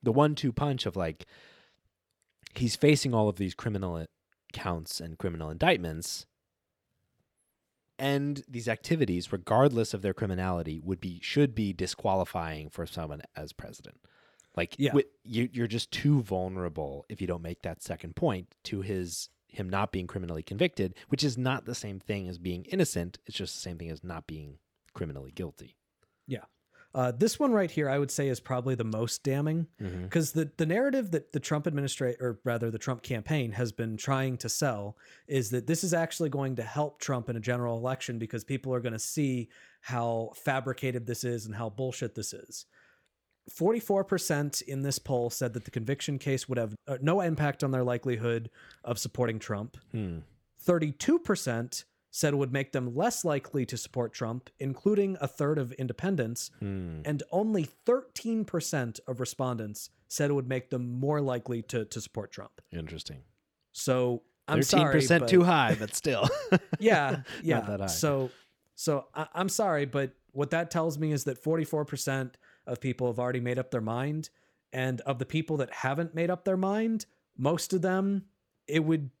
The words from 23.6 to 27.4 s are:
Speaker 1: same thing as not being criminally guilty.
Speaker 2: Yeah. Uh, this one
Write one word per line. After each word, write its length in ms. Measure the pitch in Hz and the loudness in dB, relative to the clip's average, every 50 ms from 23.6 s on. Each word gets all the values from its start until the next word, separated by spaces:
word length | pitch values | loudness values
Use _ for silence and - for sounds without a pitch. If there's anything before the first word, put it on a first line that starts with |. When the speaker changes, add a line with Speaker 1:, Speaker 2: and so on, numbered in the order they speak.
Speaker 1:
same 180 | - 92 87 82 | -10 -10 -10 -8
thing 120 | 85 82 | -8 -10
as 140 | 80 80 - | -10 -10 -10
not 220 | 90 82 82 78 | -10 -12 -12 -10
being 320 | - 80 78 76 71 69 67 _ _ _ _ _ _ _ | -12 -12 -12 -12 -14 -16 -20 _ _ _ _ _ _ _
criminally 380 | - 95 80 71 69 67 67 - | -8 -6 -6 -6 -10 -12 -14 -10
guilty. 440 | - 95 80 - - - 64 _ _ _ _ _ _ _ _ _ _ _ | -8 -8 -8 -8 -12 -20 -20 _ _ _ _ _ _ _ _ _ _ _
Speaker 2:
Yeah. 180 | - 135 110 - - _ _ _ _ _ _ - _ _ | -10 -8 -8 -10 -14 _ _ _ _ _ _ -20 _ _
Uh, 180 | 135 127 127 120 | 0 0 0 2
this 260 | 117 180 226 - | 2 2 2 2
one 140 | - | 2